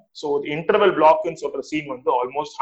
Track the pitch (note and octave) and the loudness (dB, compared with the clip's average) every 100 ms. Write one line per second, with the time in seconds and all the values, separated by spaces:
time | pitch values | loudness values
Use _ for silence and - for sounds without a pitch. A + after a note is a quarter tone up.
0 | _ - D3+ C#3+ D3 D3+ E3 G#3 G3 D#3 | _ -10 -2 -2 -2 -4 0 4 4 4
1 | D#3 D#3+ E3+ D#3+ C#3+ C#3 - D3+ C#3+ B2+ | 4 4 0 -6 -8 -8 -6 -6 -6 -6
2 | D3 B2 B2+ C#3 D3 - | -2 -2 -2 -4 -6 -4